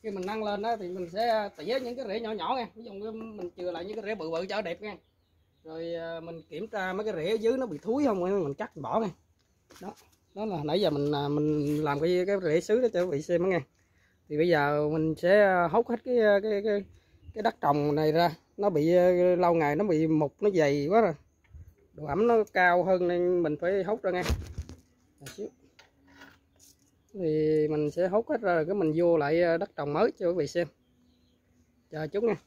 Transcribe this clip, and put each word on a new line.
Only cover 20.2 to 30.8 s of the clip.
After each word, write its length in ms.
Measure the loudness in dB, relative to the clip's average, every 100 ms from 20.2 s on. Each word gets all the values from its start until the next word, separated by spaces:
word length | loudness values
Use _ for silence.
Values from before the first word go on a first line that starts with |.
| 0 _
nó 100 | 0
dày 360 | 2 2 2 2
quá 100 | 2
rồi. 140 | 2 -2 _ _ _ -20 -20 _ _
Độ 120 | -14
ẩm 220 | -6 0 2
nó 180 | 2 2
cao 320 | 2 4 4
hơn 240 | 4 2 2
nên 340 | 2 2 2
mình 140 | 0 0
phải 220 | -2 -2
hốt 200 | -2 -2
ra 80 | -2
nha. 120 | -2 -2 -4 -6 -12 -14 -16 _ _ _ _
Rồi 80 | -20
xíu. 200 | -14 -14 _ _ _ _ _ _ -20 -20 _ _ _ -20 _ _ _ _
Thì 540 | -4 0 2 2 2 2
mình 220 | 0 -2
sẽ 180 | -2 0
hốt 200 | 0 0
hết 120 | -2
ra 140 | 0
rồi 120 | 0 0
cái 80 |
mình 180 | 0 0 2
vô 200 | 4 4
lại, 260 | 2 2
à, 140 | 2 2
đất 140 | -2 -6
trồng 160 | -4
mới 200 | 0 0 0
cho 100 | -2
quý 60 | 0
vị 100 | -2
xem. 220 | -2 -4 _